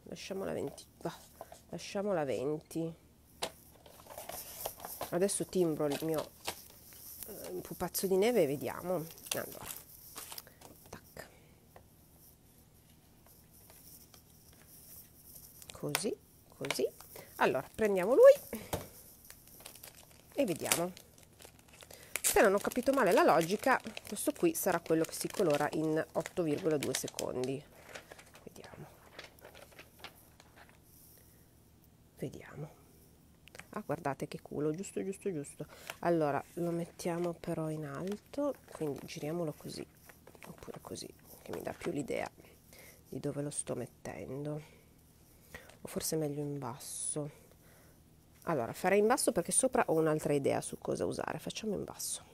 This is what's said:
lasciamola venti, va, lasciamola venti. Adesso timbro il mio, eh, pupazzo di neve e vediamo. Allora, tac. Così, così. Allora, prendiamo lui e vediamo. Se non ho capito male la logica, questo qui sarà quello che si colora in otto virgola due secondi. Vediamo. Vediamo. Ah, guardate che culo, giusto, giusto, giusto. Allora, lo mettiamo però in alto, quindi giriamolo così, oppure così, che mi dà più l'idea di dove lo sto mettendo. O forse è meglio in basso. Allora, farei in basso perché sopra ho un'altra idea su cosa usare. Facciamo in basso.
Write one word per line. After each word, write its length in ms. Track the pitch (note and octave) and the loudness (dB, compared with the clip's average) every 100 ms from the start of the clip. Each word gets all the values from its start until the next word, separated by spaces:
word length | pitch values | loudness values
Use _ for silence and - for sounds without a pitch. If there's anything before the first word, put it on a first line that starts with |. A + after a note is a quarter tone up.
lasciamola 500 | - - - F#3+ F#3+ | -14 -14 -8 -6 -4
venti, 300 | - C3 - - - | -4 -6 -8 -20 -10
va, 120 | E3 - - - - - - | -10 -10 -20 -20 -20 -20 -12
lasciamola 560 | E3+ - G3+ G#3 F3+ | -12 -6 -4 0 0
venti. 800 | C#3 G#2 C#3 D#3 - D#3+ E3 E3 - - - - - - - - - - - - - - - - - - - - - | 2 0 0 -4 -4 -4 -4 -8 -20 -20 -20 -10 -10 -10 -20 -20 -20 -20 -16 -14 -12 -12 -12 -10 -10 -10 -14 -10 -4
Adesso 360 | F3 G3 - E3 | 2 2 2 0
timbro 400 | F#3 E3+ D3+ D3+ | 2 4 4 0
il 120 | C#3+ | 0
mio, 280 | D#3+ D#3 - - - - - - - - - - - | 0 0 -2 -8 -10 -10 -18 -20 -20 -18 -16 -14 -12
eh, 320 | F#3+ F3 F3+ | -10 -8 -8
pupazzo 440 | - F3 F3 - F#3+ | -8 -6 -4 -2 2
di 120 | F#3 | 4
neve 240 | G#3+ A#3+ | 6 6
e 40 | D3 | 4
vediamo. 600 | C#3+ A#2 - F3 F3+ D#3+ - - - | 2 -2 -4 -2 -2 -4 -12 -6 -6
Allora, 300 | - - - - - - - - - - - - - - - | -6 -10 -12 -12 -14 -20 -16 -16 -14 -14 -16 -20 -20 -20 -18
tac. 380 | - - - - - - - - - - - - - - - - - - - - - - - - - - - - - - - - - - - - - - - - - - - - - - - - | -18 -16 -18 -18 -20 -20 -20 -20 -20 -20 -20 -20 -20 -20 -20 -20 -20 -20 -20 -20 -20 -20 -20 -20 -20 -20 -20 -20 -20 -20 -20 -20 -20 -20 -20 -20 -20 -20 -20 -20 -20 -20 -20 -20 -20 -20 -18 -18
Così, 420 | - D3 C#3+ - - - - - - | -8 -4 -2 -2 -6 -12 -20 -20 -12
così. 280 | - - A#4+ - - - - - | -6 -2 -2 -4 -18 -18 -16 0
Allora, 300 | A#3 C3 - | 2 2 -4
prendiamo 380 | - G#3+ F#3+ F3+ | 0 2 2 4
lui 480 | C#4+ C5+ C#5+ - A3 - - - - - - - - - - - - - - - - - | 12 12 12 2 -10 -6 -8 -8 -18 -20 -20 -20 -20 -20 -20 -20 -18 -20 -20 -20 -20 -8
e 100 | - | -2
vediamo. 480 | B3+ D#3+ B2 C#3+ F3 F3+ - - - - - - - - - - - - | 0 0 0 0 0 -6 -20 -20 -20 -20 -20 -20 -20 -20 -20 -20 -20 -2
Se 220 | - G4+ | 2 6
non 100 | A#3 | 6
ho 60 | G3 | 6
capito 340 | - - C4 | 2 0 2
male 200 | C4+ G3+ | 4 6
la 100 | A#3+ | 6
logica, 580 | E4 D#3 E3 G#3 C4+ A#3+ A3+ - - | 8 6 4 2 4 2 0 -12 -10
questo 260 | G#3 - | -2 -2
qui 200 | - F3 | 2 2
sarà 260 | - G3 E3+ | 2 0 0
quello 260 | - D#3+ | 2 2
che 100 | D#3+ | 2
si 140 | - D#3+ | -4 -6
colora 420 | - F3+ C#3+ D3 | 2 4 4 2
in 340 | D#3+ D#3 D#3 - | 0 2 0 0
otto 300 | - - - | -4 -2 -2
virgola 340 | E3 D3 D#3 D3+ | 0 2 2 2
due 160 | A#2+ | 0
secondi. 720 | C3+ - - - - B2+ C#3 - - - - - - - - | -2 -2 -4 -4 -2 -4 -4 -8 -20 -16 -16 -16 -20 -20 -20
Vediamo. 420 | - - - - D3+ - - - - - - - - - - - - - - - - - - - - - - - - - - - - - - - - - | -18 -18 -18 -16 -16 -18 -20 -18 -18 -20 -20 -20 -20 -20 -20 -18 -20 -20 -20 -20 -20 -20 -20 -20 -20 -20 -20 -20 -20 -20 -20 -20 -20 -20 -20 -20 -20 -10
Vediamo. 580 | D3 - - C#3+ D3+ - - - - - - - - - - | -10 -10 -14 -12 -14 -14 -20 -20 -20 -20 -20 -20 -20 -20 -10
Ah, 100 | G#3+ | -10
guardate 420 | - D3+ C#3+ C3+ D3+ | -4 -2 -2 -2 -6
che 140 | - | -8
culo, 320 | - C#3+ D3+ | -6 -2 0
giusto, 320 | D#3 G3+ - | 0 -4 -4
giusto, 260 | F#3+ F#3+ G3+ | -4 -4 -4
giusto. 360 | D#3+ C#3+ - - - - - | -4 -6 -10 -14 -12 -14 -2
Allora, 420 | E3+ E3+ D3 C#3 - | 2 4 4 2 -2
lo 160 | - E3+ | -4 -2
mettiamo 640 | E3+ F3 - F3+ E3+ F3 | 0 -4 -4 -2 0 -2
però 340 | E3+ - D#3+ D#3 | -2 -4 -2 -2
in 160 | D#3 | -4
alto, 680 | D3+ C#3 F3 G#3 - - C#4+ - - | -6 -6 -6 -6 -6 -2 -2 -2 -12
quindi 260 | - D#3 C3+ | -4 -4 -4
giriamolo 480 | - E3 D3 E3+ D#3+ | -8 -8 -4 -2 -2
così, 340 | - - - - - - - - - - | -4 -10 -10 -12 -16 -20 -20 -20 -20 -18
oppure 320 | - - - | -14 -14 -14
così, 260 | - F#2 - - - - | -10 -10 -10 -14 -20 -18
che 100 | - | -10
mi 100 | - | -6
dà 100 | - | -6
più 180 | - - | -4 -4
l'idea 360 | - - A1 - - - - - - - - - | -4 -2 -2 -4 -8 -20 -20 -20 -20 -20 -20 -12
di 120 | C3+ | -6
dove 220 | C#3+ C#3 | -4 -2
lo 80 | C#3+ | -4
sto 240 | - - | -6 -6
mettendo. 880 | B2+ A#2 - - - - C3 D3 D3+ D3+ - - - - - - - - - - - | -6 -6 -10 -12 -10 -8 -6 -6 -6 -10 -20 -20 -20 -20 -20 -20 -20 -18 -18 -18 -16
O 40 | - | -8
forse 300 | - - D#3+ | -4 -2 0
è 20 | |
meglio 220 | D3+ C#3+ | 0 -2
in 180 | D3 C#3+ | -4 -4
basso. 720 | C3 C#3+ - - - D3+ D3 - - - - - - - - - - - | -6 -8 -10 -6 -4 -4 -6 -10 -20 -20 -20 -20 -20 -20 -20 -20 -20 -10
Allora, 280 | - D3+ A#2 | -2 0 0
farei 260 | - F#3 G3+ | 0 4 6
in 60 | G#3+ | 8
basso 240 | C4+ - | 6 4
perché 220 | A3+ E3+ | 2 2
sopra 320 | - C4 A#3+ - | 4 4 4 4
ho 60 | |
un'altra 400 | E3 D#3+ D#3 D#3 | 4 4 4 4
idea 300 | C#3+ C3+ A2+ | 4 4 2
su 160 | - - | -2 -8
cosa 260 | - - | -4 0
usare. 340 | F2+ - - - | 0 0 -4 -4
Facciamo 360 | - - G#3+ | -6 -6 -4
in 100 | F3 | -4
basso. 400 | - - - - - | -4 -8 -8 -8 -10